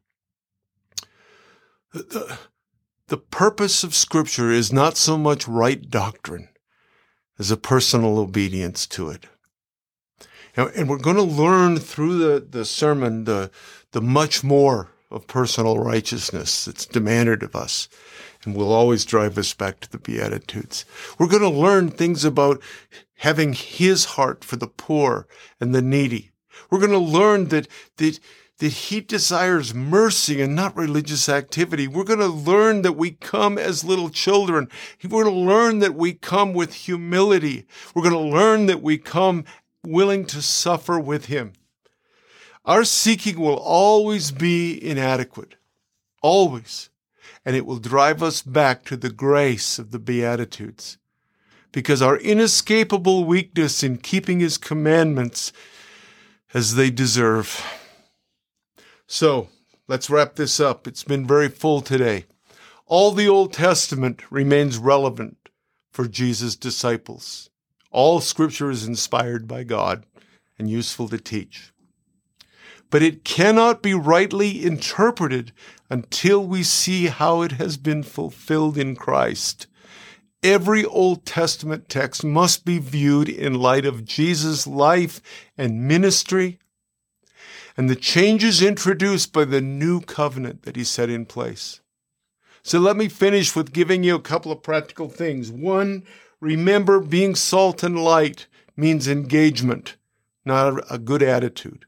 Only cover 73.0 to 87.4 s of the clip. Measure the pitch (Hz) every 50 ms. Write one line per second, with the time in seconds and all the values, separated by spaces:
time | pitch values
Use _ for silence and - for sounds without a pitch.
73 | 156 165 156 - - - - 156 175 208 220 220 226 233 226 226 - 202 190 185
74 | 147 151 165 175 196 202 - 196 208 208 196 - - 175 160 127 - - - -
75 | 202 240 240 233 170 143 127 123 120 120 - _ - - - _ _ - 131 123
76 | 113 - - - - 180 202 202 196 180 185 185 170 - - - - 180 185 185
77 | 175 165 123 - 151 165 170 170 170 165 139 123 - 175 147 135 - 156 151 151
78 | 143 - - - - - - - - - 156 156 156 156 147 147 139 135 127 -
79 | - - - 67 64 58 - - - - - - - _ _ _ _ - - -
80 | - - - _ _ _ _ _ - 185 196 196 170 196 214 214 208 208 - 180
81 | 185 185 180 170 - - - 170 165 156 - - 151 156 156 156 - - - 139
82 | 139 127 - - - 151 147 160 180 170 - - - 175 175 170 143 127 139 147
83 | 143 143 143 147 151 - - - 139 143 131 123 127 127 131 139 135 139 123 113
84 | 113 - - - 156 175 175 151 151 160 156 135 - 139 139 139 143 151 175 180
85 | 175 156 - - _ - - - - _ _ - 135 120 110 113 123 135 156 175
86 | 190 196 185 - - - 190 190 185 180 180 _ _ _ _ _ _ _ _ _
87 | _ _ _ _ _ _ _ _